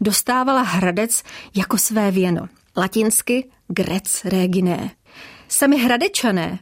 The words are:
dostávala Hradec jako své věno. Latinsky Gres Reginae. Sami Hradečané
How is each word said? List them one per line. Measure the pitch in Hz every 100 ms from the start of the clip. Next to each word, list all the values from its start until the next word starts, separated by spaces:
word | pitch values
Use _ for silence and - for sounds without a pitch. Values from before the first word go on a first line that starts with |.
dostávala | 208 190 - 254 254 262
Hradec | 214 175 180 175 226 - - - - 196
jako | 190 214
své | - 220 202
věno. | 190 180 170 185 - _ -
Latinsky | 185 220 220 - - 247 254 _ -
Gres | 175 170 190 - -
Reginae. | - 185 185 185 180 165 - - _ - - - -
Sami | - 277 294
Hradečané | 240 240 392 - 240 190 165 185